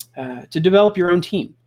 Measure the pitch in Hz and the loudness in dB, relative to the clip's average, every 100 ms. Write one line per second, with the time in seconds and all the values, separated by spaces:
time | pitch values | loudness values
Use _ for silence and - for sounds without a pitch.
0 | - - 127 123 - 165 175 196 208 202 | -20 -14 -12 -14 -10 -2 2 4 4 2
1 | 175 180 - 190 - - | 0 0 0 -6 -6 -12